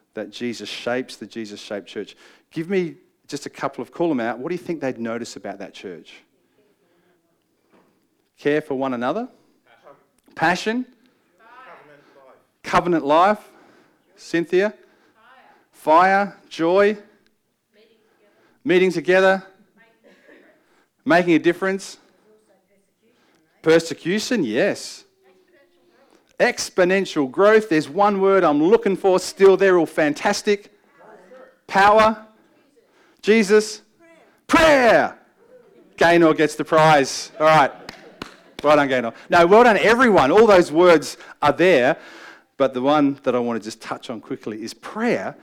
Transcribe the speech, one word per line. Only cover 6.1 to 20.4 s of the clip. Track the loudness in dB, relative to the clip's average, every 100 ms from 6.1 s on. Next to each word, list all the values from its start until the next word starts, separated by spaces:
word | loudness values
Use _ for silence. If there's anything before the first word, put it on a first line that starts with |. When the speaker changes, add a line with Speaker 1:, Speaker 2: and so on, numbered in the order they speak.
| -20 _ _ _ _ _ _ _ _ _ _ _ _ _ _ _ _ _ _ _ _ _ _
Speaker 1:
Care | -4 -4
for | -4
one | -8 -6
another? | -6 -6 -8 -10 _ _ _ _ _ -20 _ _ _ _
Passion? | -4 -2 -2 -4 -6 -8 _ _ _ _ _
Speaker 2:
Covenant | _ -20 -20 -20 _ _ _ _
life. | _ _ _ _
Speaker 1:
Covenant | -4 -4 0 -2
life. | 2 2 2 0 -8 _ _ _ _ _ _ _
Cynthia? | -8 -6 -2 -2 -2 -6 _ _ _ _ _ _ _ _ _
Fire. | _ 0 2 4 0 -2 -10 _
Joy. | -6 0 2 0 -2 -12 _ _ _ _ _ _ _ _ _ _ _ _ _ _ _
Meeting | -2 0 0
together. | -2 -2 2 2 0 -6 _ _ _ _ _ _ _ _ _